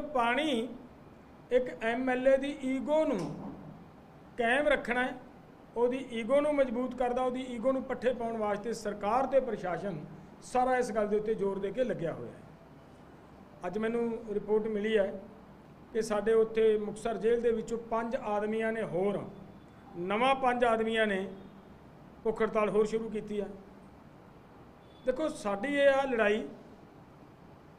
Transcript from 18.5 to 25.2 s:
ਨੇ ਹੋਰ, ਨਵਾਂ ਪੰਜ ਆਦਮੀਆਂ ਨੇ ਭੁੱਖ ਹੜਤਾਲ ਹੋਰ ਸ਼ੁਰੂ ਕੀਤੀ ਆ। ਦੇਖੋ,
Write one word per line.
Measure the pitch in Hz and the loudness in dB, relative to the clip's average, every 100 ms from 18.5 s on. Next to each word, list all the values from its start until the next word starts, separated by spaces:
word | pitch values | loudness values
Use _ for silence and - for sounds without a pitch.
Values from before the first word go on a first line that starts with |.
| 220 220 | 0 -2
ਨੇ | 226 | -2
ਹੋਰ, | 175 160 202 180 120 - - - - - - 170 | -2 0 0 -2 -6 -14 -18 -20 -20 -20 -16 -8
ਨਵਾਂ | 180 214 262 262 | -2 2 2 2
ਪੰਜ | 254 247 240 | 2 2 2
ਆਦਮੀਆਂ | 220 220 226 214 | 2 2 2 2
ਨੇ | 190 196 - - - - - - - - - | 0 -4 -10 -18 -20 -20 -20 -20 -20 -20 -8
ਭੁੱਖ | 220 220 | -4 0
ਹੜਤਾਲ | 220 214 208 | 0 2 2
ਹੋਰ | 208 214 | 2 2
ਸ਼ੁਰੂ | 220 220 | 0 -4
ਕੀਤੀ | 214 208 208 | -6 -6 -6
ਆ। | 196 - - - - - - - - - - - - - - - 247 | -6 -10 -18 -20 -20 -20 -20 -20 -20 -20 -20 -20 -20 -20 -20 -10 -4
ਦੇਖੋ, | 247 | 0